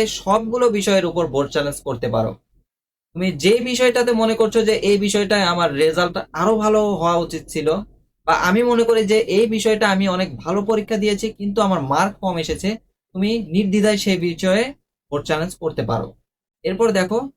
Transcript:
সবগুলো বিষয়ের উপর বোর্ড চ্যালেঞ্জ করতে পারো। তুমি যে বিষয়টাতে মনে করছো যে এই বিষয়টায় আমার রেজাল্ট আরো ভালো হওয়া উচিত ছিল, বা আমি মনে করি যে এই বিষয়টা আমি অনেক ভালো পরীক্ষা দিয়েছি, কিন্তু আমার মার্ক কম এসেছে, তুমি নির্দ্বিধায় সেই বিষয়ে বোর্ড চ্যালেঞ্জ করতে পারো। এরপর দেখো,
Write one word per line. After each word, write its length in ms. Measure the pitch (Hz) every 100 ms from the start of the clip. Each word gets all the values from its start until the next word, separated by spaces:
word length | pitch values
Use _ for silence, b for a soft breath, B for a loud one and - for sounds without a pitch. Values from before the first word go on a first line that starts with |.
| 220 -
সবগুলো 460 | 190 220 220 240 240
বিষয়ের 380 | 208 196 190 175
উপর 140 | 160 160
বোর্ড 220 | 139 139
চ্যালেঞ্জ 280 | 151 143 143
করতে 260 | 139 117 120
পারো। 240 | 113 110 - _ _ _ _ _ _ _ 170
তুমি 120 | 185 139
যে 180 | 175 240
বিষয়টাতে 520 | 247 247 254 247 240
মনে 220 | 226 226
করছো 260 | 220 220 226
যে 120 | 214 214
এই 160 | 202 202
বিষয়টায় 500 | 202 202 202 208 180
আমার 160 | 175 165
রেজাল্ট 400 | 139 156 165 175 185 -
আরো 200 | 151 190 220
ভালো 240 | 214 214 208
হওয়া 220 | 185 170 175
উচিত 260 | 170 160 -
ছিল, 200 | 156 151 185 - - _ _ -
বা 80 | 160
আমি 180 | 180 208
মনে 220 | 240 233
করি 180 | 233 226 202
যে 120 | 214 -
এই 180 | 185 226
বিষয়টা 400 | 220 220 214 214
আমি 160 | 190 196
অনেক 200 | 180 185 120
ভালো 240 | 156 196
পরীক্ষা 340 | 202 214 208 214
দিয়েছি, 300 | 208 202 220
কিন্তু 260 | - 202 202
আমার 200 | 196 175
মার্ক 300 | 131 151 202 -
কম 140 | 190 170
এসেছে, 300 | 160 151 190 226 _ _ _
তুমি 160 | 185 208 233 160
নির্দ্বিধায় 500 | 175 196 208 214 202
সেই 200 | 202 180
বিষয়ে 440 | 170 160 185 202 262 - _ _ -
বোর্ড 120 | 143
চ্যালেঞ্জ 280 | 151 156 180 -
করতে 260 | 160 -
পারো। 260 | 117 110 - - _ _ _ _
এরপর 240 | 170 190 233
দেখো, 260 | 196 185 226 269